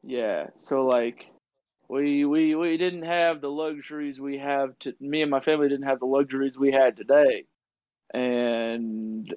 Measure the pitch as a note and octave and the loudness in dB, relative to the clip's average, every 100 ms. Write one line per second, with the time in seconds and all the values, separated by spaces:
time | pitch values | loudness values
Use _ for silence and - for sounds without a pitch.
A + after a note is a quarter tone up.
0 | - B2 A2 E2 D2 - - C3+ C3 B2 | -8 -4 -2 -2 -6 -10 -4 -2 2 2
1 | A#2+ - - _ _ _ _ _ - C3+ | 0 -6 -16 _ _ _ _ _ -8 -4
2 | C#3+ C#3+ C#3+ D3+ D#3 D#3 E3+ E3 F3+ F3 | 0 0 2 2 2 0 0 0 -2 -4
3 | E3 E3+ E3+ D#3 C#3+ D3 D#3 D3 C3+ D3+ | -4 0 2 0 -4 -4 -6 -6 -10 -8
4 | C#3+ C3 C#3 C#3 C#3 C#3 C3+ - C3+ - | -8 -8 -8 -6 -2 -2 -2 -6 -12 -10
5 | C#3 D3+ D3 C3+ D#3 D#3 C#3+ C#3 C#3 B2+ | -4 -2 0 0 2 2 2 0 -2 -2
6 | B2+ C3+ C#3 C3+ C3+ C3 C#3 C3+ C3 G#2+ | 2 2 2 0 -2 2 4 6 4 4
7 | G#2 D3 D3+ G#2+ - _ _ _ _ _ | 4 6 6 4 -6 _ _ _ _ _
8 | - A#2+ B2 A#2+ A#2+ A#2 A#2 A#2 A2+ A2 | -8 -4 0 0 0 0 -2 -4 -6 -6
9 | A2 A2 G#2+ | -6 -8 -10